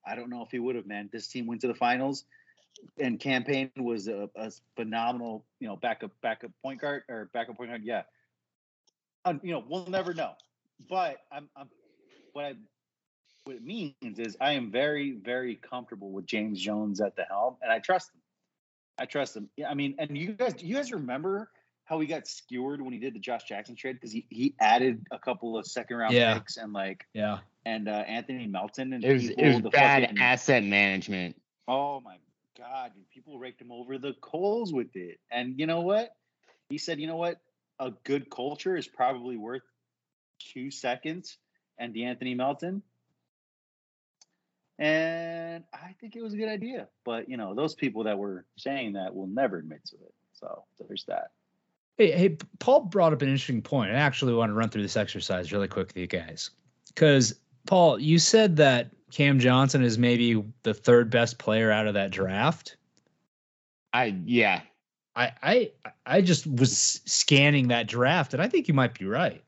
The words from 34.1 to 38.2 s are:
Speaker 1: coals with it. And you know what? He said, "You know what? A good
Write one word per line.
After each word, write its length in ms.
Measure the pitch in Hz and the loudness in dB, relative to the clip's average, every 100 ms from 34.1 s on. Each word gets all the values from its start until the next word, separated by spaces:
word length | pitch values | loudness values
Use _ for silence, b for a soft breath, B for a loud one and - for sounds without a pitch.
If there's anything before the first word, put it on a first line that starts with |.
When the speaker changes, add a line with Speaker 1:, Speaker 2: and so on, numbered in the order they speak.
Speaker 1:
coals 580 | 127 - 156 196 220 220 | -12 -10 -4 -2 -2 -4
with 240 | 143 104 95 | -4 -6 -8
it. 240 | 87 - _ | -14 -16 _
And 300 | 120 123 131 | -6 -6 -4
you 60 | 160 | -2
know 160 | 170 | -2
what? 340 | 175 208 233 _ _ _ _ _ _ | 0 0 -2 _ _ _ _ _ _
He 80 | 147 | -12
said, 200 | - 156 | -8 -8
"You 80 | 156 | -6
know 100 | 165 | -4
what? 220 | 170 175 _ _ _ _ | -4 -6 _ _ _ _
A 120 | 127 104 | -10 -10
good 280 | - 139 | -4 -4